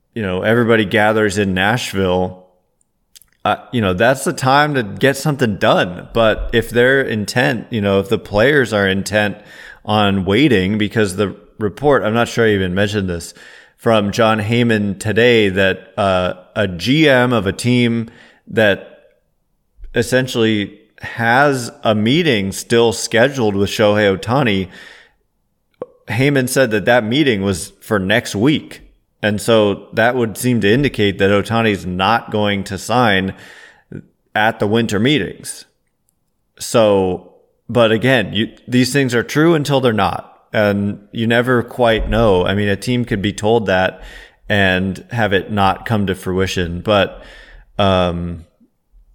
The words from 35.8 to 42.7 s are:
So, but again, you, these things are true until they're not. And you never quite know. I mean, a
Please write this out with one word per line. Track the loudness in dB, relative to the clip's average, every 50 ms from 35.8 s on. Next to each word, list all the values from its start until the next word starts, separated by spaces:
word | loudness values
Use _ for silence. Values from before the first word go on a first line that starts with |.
| _ _ _ _ _ _ _ _ _ _ _ _ _ _ _ -16
So, | -8 -2 2 2 4 4 4 2 2 0 -2 -6 -10 -14 -20 _ _ _ _ _ _ -4
but | 0 2 2 4
again, | 2 2 2 2 0 0 0 -2 -4
you, | -4 -4 -4 -8 -14 _ -2
these | 0 2 2 2 0
things | 0 0 0 0
are | -2 -2
true | -2 0 0 2 2 2
until | 0 0 0 0 0
they're | 2 2 2
not. | 2 0 0 -2 -4 -10 -14 -20 _ _ _
And | -2 0 0 2 2 0 -2 -4 -4 -8 -12 _
you | -8 -4 -2 0
never | 0 0 2 2 0 0
quite | -2 -2 -2 0 2 2 2 0 0 0
know. | 0 2 2 2 2 2 0
I | 0 -2
mean, | -2 -2
a | -2